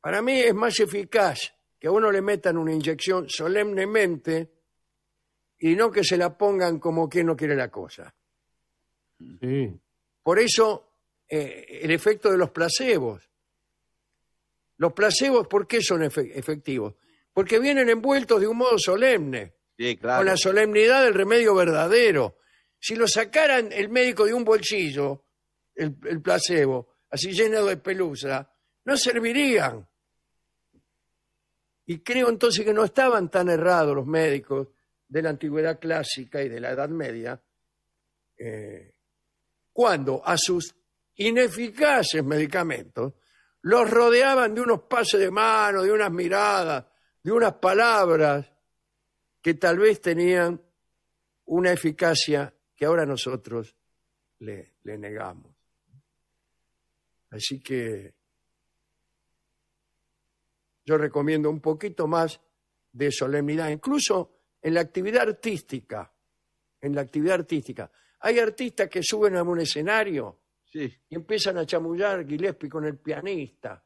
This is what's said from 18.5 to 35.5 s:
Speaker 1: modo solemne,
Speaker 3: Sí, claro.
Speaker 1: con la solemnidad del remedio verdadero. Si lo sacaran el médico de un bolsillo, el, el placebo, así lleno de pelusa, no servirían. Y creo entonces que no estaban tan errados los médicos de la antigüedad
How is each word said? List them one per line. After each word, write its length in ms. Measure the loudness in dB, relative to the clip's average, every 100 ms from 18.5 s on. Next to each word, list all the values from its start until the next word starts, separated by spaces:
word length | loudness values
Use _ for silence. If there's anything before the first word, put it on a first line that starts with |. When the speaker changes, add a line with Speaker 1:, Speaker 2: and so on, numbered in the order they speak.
| 0
Speaker 1:
modo 200 | 2 2
solemne, 800 | 2 2 2 2 -2 -6 -10 _ _ -8
Speaker 3:
Sí, 200 | -6 -4
claro. 220 | -2 2
Speaker 1:
con 60 | 2
la 100 | 2
solemnidad 680 | 2 2 4 4 6 6
del 100 | 4
remedio 400 | 4 4 4 6 6
verdadero. 840 | 4 2 4 6 6 4 0 _ _ _ _ _
Si 160 | -8 0
lo 120 | 0
sacaran 640 | 2 0 2 4 2 0
el 180 | -4 -2
médico 360 | 2 0 2 2
de 80 |
un 100 | 2
bolsillo, 840 | 2 2 2 -2 -4 -2 -4 -4 _ _ _ _ _
el, 240 | -6 -6 -6 -8
el 160 | -6
placebo, 720 | 0 0 2 2 2 0 -6 _ _
así 220 | -8 -4
lleno 320 | 0 2 2 0
de 120 | -2
pelusa, 760 | -6 -4 -4 -4 -6 -6 -8 _ _ _ -2
no 120 | 0
servirían. 920 | 2 0 0 0 2 2 0 -6 -18 _ _ _ _ _ _ _ _ _ _ _ _ _ _ _ _ _ _ _ -12
Y 120 | -10
creo 300 | -4 0 2
entonces 360 | 2 2 2 0
que 80 |
no 100 | 2
estaban 460 | 2 4 4 2 2
tan 200 | 0 2
errados 460 | 2 4 4 2 0
los 120 | -2
médicos 600 | 0 0 0 -4 -6 -6 _ _ _ _
de 140 | -4
la 80 | -4
antigüedad 500 | -6 -4